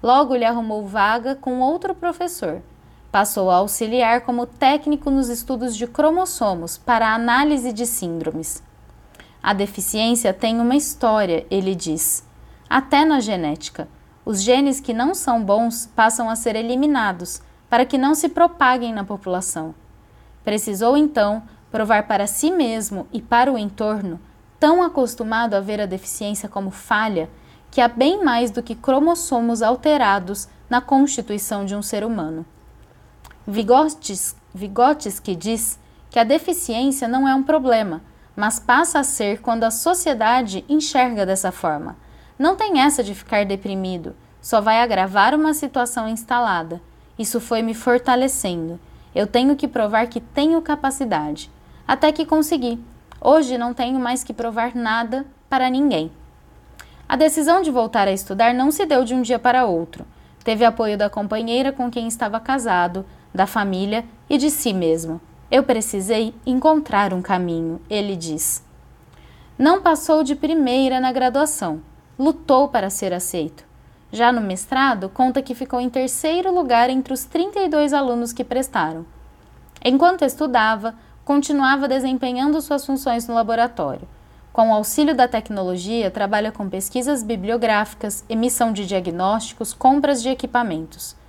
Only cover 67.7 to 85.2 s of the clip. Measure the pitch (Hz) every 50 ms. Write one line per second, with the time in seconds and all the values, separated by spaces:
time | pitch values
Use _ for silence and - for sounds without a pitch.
67.7 | 165 170 - - 214 208 202 202 196 175 165 165 156 156 - - - - - -
68.7 | - - - - - _ - - - - - - - - - - - - 262 311
69.7 | 349 392 381 349 320 302 - - 311 311 311 262 285 285 - 302 330 320 285 254
70.7 | 247 262 269 262 262 254 254 262 247 262 254 254 240 277 302 311 - - 202 170
71.7 | 156 160 - - - - _ _ - - 262 311 311 - - - 269 254 285 277
72.7 | - 233 190 196 196 - - 190 180 180 180 - - 175 151 160 - - - _
73.7 | _ - _ - _ _ _ _ - 214 233 240 247 233 214 196 185 185 - -
74.7 | - 262 269 277 240 196 185 190 - - 254 254 254 277 269 - 254 - 269 269
75.7 | - 247 247 254 247 262 254 262 - - - 311 330 349 370 381 359 359 330 254
76.7 | 240 233 240 247 262 262 262 - 269 262 - - - 330 349 403 403 403 392 339
77.7 | 302 302 294 285 277 285 277 254 240 240 240 233 233 - 247 - 240 254 262 -
78.7 | - 208 165 156 165 165 165 - - - - - - _ - - - - - -
79.7 | - - - 240 254 269 311 349 370 349 302 262 254 - 302 285 247 240 214 220
80.7 | 220 208 202 226 226 - - - - - - - 285 285 285 - 294 285 269 262
81.7 | 277 277 269 277 262 269 262 269 262 247 269 254 247 247 269 294 302 320 294 -
82.7 | 285 277 277 - 269 269 277 269 233 233 233 233 233 233 226 214 226 226 233 247
83.7 | 233 - 165 139 127 - - - - - - - - - - - - - 220 226
84.7 | 214 214 214 - - - 302 294 311 247